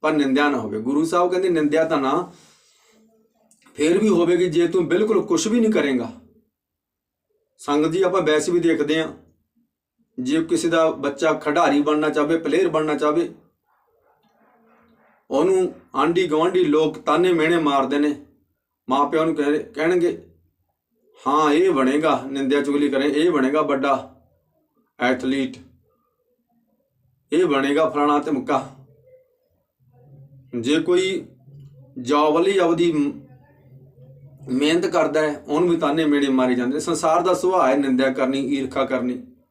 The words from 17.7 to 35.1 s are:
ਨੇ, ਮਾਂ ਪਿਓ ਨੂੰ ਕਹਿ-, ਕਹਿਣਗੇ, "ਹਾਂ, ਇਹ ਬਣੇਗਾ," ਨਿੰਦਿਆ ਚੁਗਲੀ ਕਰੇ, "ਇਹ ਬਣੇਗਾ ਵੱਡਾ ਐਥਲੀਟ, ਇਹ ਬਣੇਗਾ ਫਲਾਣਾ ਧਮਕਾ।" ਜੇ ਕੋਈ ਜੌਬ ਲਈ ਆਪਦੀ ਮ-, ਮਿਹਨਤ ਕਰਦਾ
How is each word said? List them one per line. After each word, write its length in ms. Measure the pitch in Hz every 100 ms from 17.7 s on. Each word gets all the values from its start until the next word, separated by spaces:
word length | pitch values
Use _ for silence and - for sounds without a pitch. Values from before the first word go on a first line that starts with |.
| 139 135 143
ਨੇ, 260 | 147 143 - _ _ _ _ _ -
ਮਾਂ 200 | 135 143
ਪਿਓ 160 | 156 160
ਨੂੰ 100 | 151
ਕਹਿ-, 380 | 143 147 -
ਕਹਿਣਗੇ, 520 | - 160 180 170 - - _ _ _ _ _ _ _ _ _ -
"ਹਾਂ, 240 | 147 156
ਇਹ 200 | 147 190
ਬਣੇਗਾ," 500 | 151 131 147 156 131 131
ਨਿੰਦਿਆ 360 | 139 135 143
ਚੁਗਲੀ 280 | 143 143 143
ਕਰੇ, 200 | 135 143
"ਇਹ 220 | 143 170
ਬਣੇਗਾ 300 | 156 131 147
ਵੱਡਾ 600 | 147 139 147 131 - - _ _ _ _ _ _ _ _
ਐਥਲੀਟ, 580 | 123 127 131 135 131 - - _ _ _ _ _ _ _ _ _ _ _ _ _ _ _ _
ਇਹ 120 | 151 175
ਬਣੇਗਾ 440 | 139 139 143 160
ਫਲਾਣਾ 300 | 147 147 147
ਧਮਕਾ।" 560 | 151 139 - 135 - - - _ _ - _ _ _ _ _ _ _ _ - - - - - 123
ਜੇ 200 | 117 156
ਕੋਈ 460 | 160 180 190 190 - - - - - - - -
ਜੌਬ 360 | 120 147 156 156
ਲਈ 200 | 185 196
ਆਪਦੀ 340 | 170 165 170
ਮ-, 360 | 151 143 - - - _ _ - - - _ - - - - -
ਮਿਹਨਤ 360 | 127 147 170 175
ਕਰਦਾ 360 | 175 156